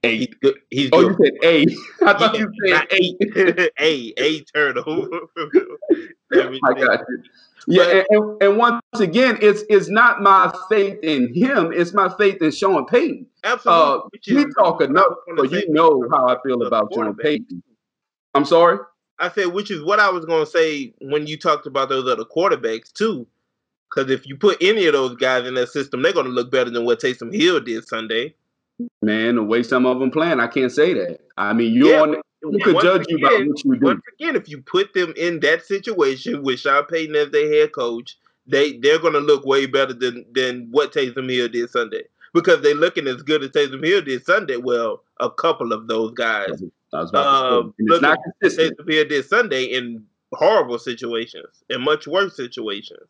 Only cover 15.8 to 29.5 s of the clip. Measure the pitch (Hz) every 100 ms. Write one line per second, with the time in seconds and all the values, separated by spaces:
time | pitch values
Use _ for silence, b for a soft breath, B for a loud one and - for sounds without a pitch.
15.8 | 165 139 120 147 127 123 135 127 123 113
16.8 | 107 113 107 104 151 147 - 90 _ _
17.8 | _ _ _ _ _ 143 151 165 175 202
18.8 | - _ _ _ 175 190 185 180 208 180
19.8 | 151 208 202 180 160 160 151 170 160 147
20.8 | 131 _ 135 147 151 156 175 147 147 139
21.8 | 135 139 127 117 113 - 190 147 113 113
22.8 | _ - 220 170 117 _ _ _ _ _
23.8 | _ - 131 131 - 135 208 180 180 220
24.8 | 175 143 131 120 131 127 123 127 123 147
25.8 | 139 127 147 165 131 127 123 131 123 120
26.8 | 120 113 135 127 117 104 165 170 120 113
27.8 | - 113 113 113 139 _ _ _ _ _
28.8 | 240 _ 107 107 113 120 107